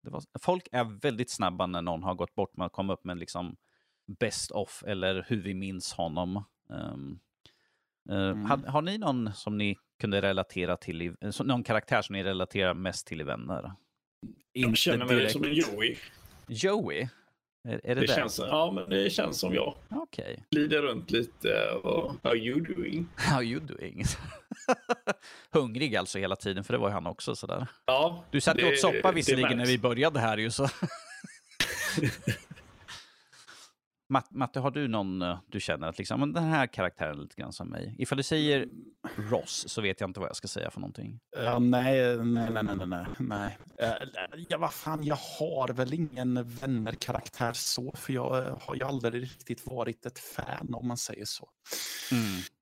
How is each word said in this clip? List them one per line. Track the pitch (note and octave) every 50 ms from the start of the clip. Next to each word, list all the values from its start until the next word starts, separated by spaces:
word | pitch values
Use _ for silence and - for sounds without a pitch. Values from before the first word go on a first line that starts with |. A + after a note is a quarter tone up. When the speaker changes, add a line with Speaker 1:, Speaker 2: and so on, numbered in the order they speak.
Speaker 1:
Det | - -
var, | C3+ D#3+ C#3+ _ _ C3
folk | - - F3+ F#3 - -
är | - B2+ A#2+
väldigt | A2 G#2 G2+ - C#3+ A#2+ G#2+ B2 -
snabba | - - G2+ F2+ F2+ F2 F#2
när | F2+ F2+ F2
någon | E2+ F2 E2+ E2
har | F#2 F#2 F2+
gått | F2 F2+ - _
bort | - G2 - _
med | - F2+
att | F2
komma | - - F#2+ G2
upp | F#2 - _
med | F#2 F2+ F2
liksom | E2 - - F2+ F2+ E2+ - _ _ _ _ _ _ _ _ _ _ - G2 _
best | A#2+ G#2+ - - - -
of | - G#2 F#2+ - - - -
eller | - G#2 F#2 F#2 F#2+ F#2+ F#2 F2 -
hur | A#2 G#2+
vi | F2 G2+ F#2+
minns | F#2+ G2 G2 F#2+ F2+ - -
honom. | - - F2 E2+ D2+ E2+ F2+ F2+ F#2+ G#2 G2+ _ _ _ _ _
Ehm, | - - D#2 D2 - C2+ C#2 C#2 - - _ _ _ _ _ - _ _ _ _ _ _ _ _ _ _ _ -
eh, | G2+ G2 G2 F#2+
Speaker 2:
Mm. | F#2+ G#2 G#2
Speaker 1:
har, | G#2+ C#3+ C#3
har | C#3 - C3+ D3+
ni | D#3 F3+ G3+ A3
någon | G#3 D#3+ C3 B2 A2+ G#2+
som | G2+ - - G#2 G#2 G#2
ni | G#2 G2+ F#2+ - _ _ _ _
kunde | - A2 G2 G2+
relatera | G2 G2 G2 F#2+ F#2 _ - F#2+ F2+ F2 F2+
till | - - - F2 E2
i, | E2+ E2+ E2+ _ - G#2
så, | G2+ - G2
någon | C3+ C3 B2 A2+
karaktär | - A2+ G#2+ - - C3+ A2
som | G2+ -
ni | G2+ F#2+ F#2
relaterar | G2 F#2+ F#2 F#2 - - G2 F#2+ F2+ E2+
mest | E2 F#2 F#2 F2 - -
till | - - D#2
i | D2+
Vänner? | C#2+ A#1+ A1 A#1 C2 F2+ B1+ G1+ - G2 _ _ _ _ _ _ _ _ _ - G#2+ - _ _ _
Speaker 3:
Jag | _ C3 B2+ A#2
Speaker 2:
Inte | A2
Speaker 3:
känner | - - F3 - - B2
mig | B2 B2
Speaker 2:
direkt. | A#2+ - G#2+
Speaker 3:
som | G#2+ C#3 D3
en | D3 D3+
Joey. | D#3 D#3+ - G2+ G#2 A2 B2 - - - - - - - - - - - -
Speaker 1:
Joey? | A#2+ A2 F3 F#3+ G#3 A3+ D#3+ F2+ D2 D#2+ B2 B2+ - - _ _ _ _ _ _ _ _ _ A#2+
Är, | A2+ A2+ -
är | - B2
det | C3
Speaker 3:
Det | -
Speaker 1:
där? | - B2
Speaker 3:
känns, | D#3 B2+ A2 - -
ja, | - - D3 D#3 D#3+ F3+ G3
men | F#3+ F#3 G3
det | F#3+ F#3+ - -
känns | F3 - - - - -
som | F#3 F#3 F#3
jag. | - - D3 - - - -
Speaker 1:
Okej. | G#3+ C#4+ E4 - - - - - - - - _
Speaker 3:
Glider | - D3+ D3 D3+ D#3 D3+
runt | C#3+ C3+ A2+ - E3+ -
lite | - A2+ A#2+ A#2 - - - - - - - -
och, | - - - - A#2+ - - - - -
"How | - B2 A#2+
you | A#2 A2 A#2+ B2+ D3+
doing?" | E3+ - F#3+ - - - - D#3+ E3+ E3+ -
Speaker 1:
How | - - - C#3+ C3
you | A#2+ A2+ A#2+ D#3
doing? | D#3+ C#3+ - - - - - - - - - - - - D#5+ D5 - _ - - - - B3 - -
<laughs> | - B3 - _ - G3 _ - - - - - _
Hungrig | - D#3+ C3+ A#2+ A2 B2+ D3+ C#3 G#2+
alltså | G2 F#2 - - F#2+
hela | G2 F#2 F#2+
tiden, | - - G2 F#2+ G2 F#2+
för | -
det | B2 A#2+
var | A2 G2
ju | G#2
han | F#2 D#2+
också | E2+ - - - - A#2+
sådär. | - - - F2 - B2+ - - _ _
Speaker 3:
Ja, | - B2+ C3+ D3+ E3+ F3 E3+ - -
Speaker 1:
Du | - C#3+
satt | - E3+ D#3+ -
ju |
Speaker 3:
det, | A#2+ -
Speaker 1:
åt | C#3 C#3
soppa | - F3 - - - F#3
Speaker 3:
det | F3+
Speaker 1:
visserligen | C3+ C3 - C3+ C3 B2+ A#2+
när | A#2+
Speaker 3:
märks. | A#2+ B2 B2+
Speaker 1:
vi | B2+ A#2
började | G#2 B2 A#2+ A#2+ C#3 E3 D3+ B2
här | A2+ A2+ G#2+ G#2+
ju, | A2 A2+
så. | A2+ - C#3 C3
<laughs> | - - - D3+ - - - - - - - - - - _ _ - _ - - - - - - -
Speaker 3:
<laughs> | - D3 A#2+ - - - - - - - - - - - - - - - - - - - - - _ _ _ - - - - - - - - _ _ _ _ _ _ _ _
Speaker 1:
Matt-, | C3+ C3+ - -
Matte, | - A#2+ C3 A#2 - C#3
har | B2+ C#3+
du | C#3 D3 D3 B2
någon, | A2 G#2+ G2 F#2+ F#2 F#2
eh, | F2+ F2+ F2 F2+ -
du | _ - G#2
känner | - - E2 C#2+ D#2+ E2
att | D#2 -
liksom, | G2 - A2+ B2
men | C#3 D3
den | - E3+ E3
här | D#3+ D#3+ D3 C3
karaktären | A#2 - - F#2 F2+ - - E2+ D2+ D2+ D2
är |
lite | D2+ - - -
grann | - -
som | F2+ - F2 E2
mig? | E2 D#2+ F2 G2 A2+ -
Ifall | B2+ - C#3
du | C3+
säger | C3 - D#3+ D#3 D3+ D3 C#3+ C3+ A2+ - - - - - _ _ - - -
Ross | - G#2+ G#2 B2 F#2+ - - - - - -
så | - A2+
vet | G#2+ G2 F#2+ -
jag | G#2 F#2
inte | F2+ G#2
vad | F2+ -
jag | -
ska | - - -
säga | - - - -
för | - -
någonting. | F#2+ G2 G2 - G#2+ G#2+ A2+ A#2 _ _ -
Speaker 2:
Ja, | - A#2+ A#2 B2 B2
nej, | B2 B2 B2 B2 B2 C3 C3+ C3 B2+ B2 B2
nej, | A#2 A#2 A#2+ A#2+ A#2 A2+ A2+
nej, | A2+ A2 G#2+
nej, | G#2 G2+
nej, | F#2+ F#2
nej, | F2+ F#2 F2 F2 F2 - -
nej. | C3 - G#2 G2+ G2+ G2 - - - - - -
Eh, | A#2+ A2+ A2+ - C#3 C3+ - F2 F2+ - - D#3+ E3+ -
ja, | F3 D3+
vad | E3+ D3+
fan, | - - - D#3 D#3 D3+ D3+
jag | D3 D3 C#3 - - - -
har | D#3 E3 E3 C3+ B2+ B2
väl | B2 B2 B2+ B2+ D3
ingen | E3+ E3 D3+ B2+ B2+ B2+ B2+ B2 B2 A#2+
vännerkaraktär | A#2+ A#2 A#2 - C3+ B2+ A#2 A2 A2 - - - - A#2+ - - - - - B2+ A#2
så, | A2+ - - - - - B2 C3+ -
för | - - -
jag, | C3+ B2 B2+ C3 C3 C3 C3
eh, | C3+ C3+ B2+
har | - - C#3
ju | C3 B2+
aldrig | C3+ C#3+ C3 A#2+ A#2 A#2 A#2+
riktigt | C3 B2+ - - - - A#2+ - -
varit | - C3 B2 A#2 A#2 A#2 _ -
ett | B2 - -
fan, | - - - - - - C3+ - - - A#2+
om | - B2 B2
man | A#2+
säger | A#2+ - - G#2 - G#2
så. | - - - - _ _ _ _ - - - - - - - - -
Speaker 1:
Mm. | B2+ A#2+ A2+ G#2 F#2+ F2+ F2+ - _ _